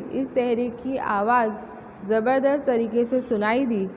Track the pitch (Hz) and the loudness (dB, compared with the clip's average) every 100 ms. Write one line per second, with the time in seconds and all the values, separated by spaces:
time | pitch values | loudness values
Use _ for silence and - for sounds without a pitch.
0 | - 254 262 262 247 233 247 233 262 269 | -2 -4 -2 0 0 0 -2 -4 -6 -4
1 | - 202 214 247 220 208 - - - - | -2 0 2 4 2 -2 -10 -16 -18 -10
2 | 196 220 233 269 277 285 277 233 226 233 | 0 2 2 2 2 2 2 0 2 0
3 | 233 254 254 214 214 247 262 208 190 | 2 0 0 0 2 2 2 0 -2